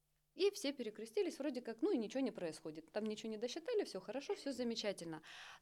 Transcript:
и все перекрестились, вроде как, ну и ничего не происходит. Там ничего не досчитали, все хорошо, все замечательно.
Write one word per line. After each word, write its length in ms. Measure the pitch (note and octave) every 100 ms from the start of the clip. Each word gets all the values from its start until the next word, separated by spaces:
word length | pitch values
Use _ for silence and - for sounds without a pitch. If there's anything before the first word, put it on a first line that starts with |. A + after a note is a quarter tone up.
| _ _ _ -
и 120 | G4
все 220 | G4 C#4
перекрестились, 680 | C#4 G#3+ G#3+ A3+ - F4+ -
вроде 240 | C#4 B3
как, 160 | A#3 A3
ну 100 | F#4
и 40 | D4+
ничего 240 | G#3 C4
не 80 | B3+
происходит. 640 | - E3+ D3+ D#3+ D#3 -
Там 120 | G#3+ A3
ничего 240 | G#3+ A3+
не 60 | G#3+
досчитали, 460 | A#3+ E4+ E4 A4+
все 160 | E4 F#3+
хорошо, 340 | - A#3+ C#4+
все 180 | G4 C#4
замечательно. 680 | A#3+ A#3+ A3+ G#3+ F#3+ E3 D#3 - - - -